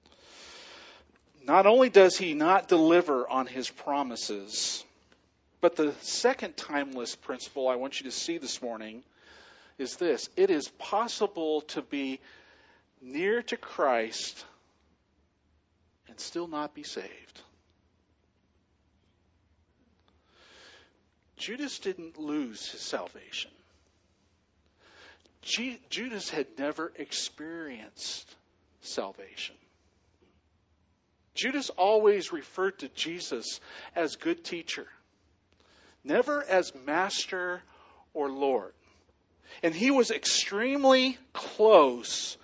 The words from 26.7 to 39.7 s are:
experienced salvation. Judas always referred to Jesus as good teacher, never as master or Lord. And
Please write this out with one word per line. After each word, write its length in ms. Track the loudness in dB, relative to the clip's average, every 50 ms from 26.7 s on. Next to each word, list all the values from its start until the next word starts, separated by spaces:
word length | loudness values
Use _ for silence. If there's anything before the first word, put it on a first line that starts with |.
| -6 -6 -8 -10 -10
experienced 1300 | -12 -12 -10 -8 -8 -8 -8 -10 -12 -14 -12 -12 -12 -12 -12 -14 -14 -16 -18 -18 -14 -12 -12 -12 -12 -14 -18 -20 _ _ _ _ _ _ _ _ _
salvation. 720 | -18 -12 -8 -8 -8 -8 -10 -14 -20 -18 -14 -12 -12 -12 -14 _ _ _ _ _ _ _ _ _ _ _ _ _ _ _ _ _ _ _ _ _ _ _ _ _ _ _ _ _ _ _ _ _ _ _ -8
Judas 380 | -6 -4 -4 -2 -4 -6 -6
always 600 | -2 0 2 4 4 6 6 4 4 4 0 -6
referred 460 | -8 -10 -10 -10 -6 -4 -4 -4 -4 -6
to 100 | -12 -12
Jesus 680 | -8 -8 -8 -8 -8 -10 -10 -8 -8 -8 -8 -8 -12 -12 -14 -18 -20 -20 -18 -10 -6
as 200 | -4 -4 -4 -4 -6
good 260 | -4 -4 -4 -4 -6
teacher, 420 | -10 -12 -10 -10 -8 -10 -10 -10 -14 -18 -20 _ _ _ _ _ _ _ _ _ _ _ _ _ _ _ _ _ -20 _ _ -4
never 400 | 0 2 2 2 2 0 -4 -2
as 280 | 0 2 2 2 0 -4 -12 -6
master 800 | -2 0 0 0 0 -2 -4 -6 -4 -4 -4 -4 -4 -6 -8 -10 _ -20 -20 -20 -20 -20 -20 -20 _ -6
or 160 | -4 -4 -4
Lord. 440 | -4 -2 0 2 2 0 -2 -4 -14 _ _ _ _ _ _ _ _ _ _ _ _ _ _ -20 -10 -4 -2
And 120 | -2